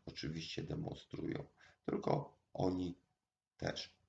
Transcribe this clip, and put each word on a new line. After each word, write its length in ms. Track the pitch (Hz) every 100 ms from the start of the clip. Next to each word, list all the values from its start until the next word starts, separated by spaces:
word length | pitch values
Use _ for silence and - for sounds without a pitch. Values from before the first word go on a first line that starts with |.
| -
oczywiście 560 | - 76 80 80 -
demonstrują, 840 | 78 80 78 - - - - - - _ - -
tylko 540 | - - - - - - _
oni 460 | - 92 92 90 - _ _ _ _ _ -
też 400 | 85 - - -